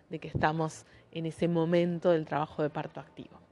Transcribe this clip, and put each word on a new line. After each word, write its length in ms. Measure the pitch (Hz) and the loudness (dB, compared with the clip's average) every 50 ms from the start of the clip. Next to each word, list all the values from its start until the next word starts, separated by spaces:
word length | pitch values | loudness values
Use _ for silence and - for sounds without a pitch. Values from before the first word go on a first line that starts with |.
| _ - | _ -12
de 100 | 170 151 | -12 -10
que 100 | - 156 | -10 -4
estamos 580 | - - - 156 160 165 160 160 - - - - - - - _ | -2 0 0 2 2 0 -2 -4 -4 -10 -20 -20 -20 -20 -20 _
en 140 | - 165 165 | -10 -6 -6
ese 220 | 160 156 - 170 170 | -6 -2 0 0 2
momento 600 | 170 165 160 170 175 170 175 175 170 165 - 180 | 2 2 2 4 4 4 4 4 0 2 4 4
del 140 | 170 156 151 | 4 4 2
trabajo 380 | - 151 143 156 - - - | -2 -2 -2 -2 -4 -2 -2
de 80 | 151 147 | -2 -2
parto 300 | - 156 - 151 - 151 | -2 -4 -8 -8 -10 -14
activo. 400 | - - - - - - - - - _ | -18 -16 -18 -18 -18 -18 -20 -20 -20 _